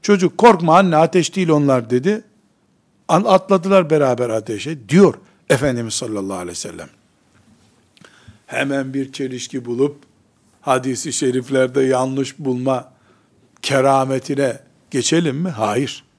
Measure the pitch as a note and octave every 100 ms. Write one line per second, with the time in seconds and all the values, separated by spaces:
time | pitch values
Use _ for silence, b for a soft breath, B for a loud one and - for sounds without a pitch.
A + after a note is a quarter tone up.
0 | - G3+ F3 - A#3 F#3+ E3 E3+ F#3+ D3+
1 | E3 F#3 D#3 F#3+ F3 D3+ C#3+ C3 A2+ B2
2 | D3 G#3+ - _ _ _ _ _ _ _
3 | - E3 A3 F#3+ - G3 F#3 G3 D#3+ D#3
4 | C#3 A#2+ A#2+ A2 G#2+ G#2+ C#3 D#3 G#2 E3
5 | F#3+ - b b _ C#3 C#3+ B2 A#2 -
6 | A#2+ G#2 G2 F#2+ F2+ F2 G2+ E2+ D#2 _
7 | _ _ _ _ _ _ _ _ _ _
8 | b b b b _ - C#3 C#3 C3+ C3+
9 | C3+ C3+ C3 B2+ - C3+ A#2+ A#2+ C#3+ C#3+
10 | _ _ _ _ _ _ - C3 B2+ A#2+
11 | D#3+ - C3+ B2 B2 C3+ B2+ C3 C3+ C3
12 | C3 C3+ C3+ - C#3 B2 C3 B2+ B2 b
13 | b b b b _ _ - C3+ C3+ C3+
14 | C3 C3+ - C#3 C3+ A2+ _ _ _ C3
15 | A#2+ E3 E3 C3+ F3+ A#2+ G#2+ G#2+ C3+ -
16 | _